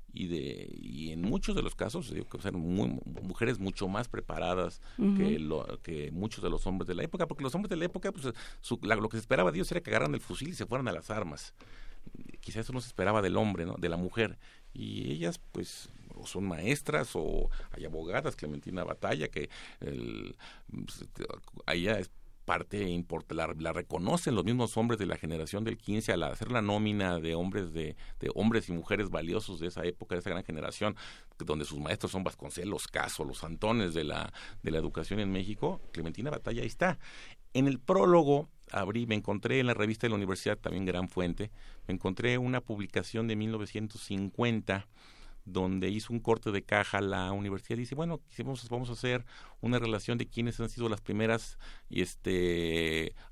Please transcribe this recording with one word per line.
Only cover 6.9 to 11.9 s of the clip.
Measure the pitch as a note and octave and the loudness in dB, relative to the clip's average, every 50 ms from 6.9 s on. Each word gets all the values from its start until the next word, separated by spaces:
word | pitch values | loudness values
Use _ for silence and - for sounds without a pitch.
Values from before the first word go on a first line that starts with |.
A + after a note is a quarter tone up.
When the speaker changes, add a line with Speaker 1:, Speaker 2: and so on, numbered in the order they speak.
| F2 | -2
Speaker 1:
la | F2 C#3+ | -2 -2
época, | D#3+ - F3+ E3+ | -2 -2 -2 -2
porque | - D3 - C#3 | -2 -2 -4 -2
los | C3 A#2 | -2 -2
hombres | F3 G#3 G#3+ | -2 -2 -2
de | G3+ | -2
la | E3 E3+ | -2 -2
época, | F3 - - - G3 G3 | -2 -2 -4 -4 -4 -4
pues, | - C3+ C#3 D3 - - - - - | -4 -4 -4 -4 -6 -8 -12 -12 -12
su, | - - B2 - - | -4 -4 -4 -2 2
la, | G2+ A2+ | 4 4
lo | G#2 G#2+ A2 | 4 4 0
que | - | -2
se | A2+ - | -4 0
esperaba | - B2+ D3 F#3 F3+ | 2 4 4 6 4
de | D3 F3+ | 4 2
ellos | F#3 - - | 0 0 0
era | F3 | -2
que | - - | 0 2
agarraran | A2 A2+ C#3+ D3+ C#3+ | 2 4 4 4 2
el | - | -2
fusil | - - F2+ - C3 E3 | -4 -6 -6 -6 -6 -6
y | F3+ | -4
se | - G#2+ | -4 -4
fueran | G#2 A#2 C3+ C3 A2+ | -2 -2 0 0 0
a | F2 | -2
las | D#2+ - - | -2 -4 -4
armas. | G#2+ A2 G2+ D#2+ D2 D2 - - - - - - - - - - | -4 -2 -2 -4 -4 -6 -10 -14 -16 -18 -18 -16 -14 -10 -10 -10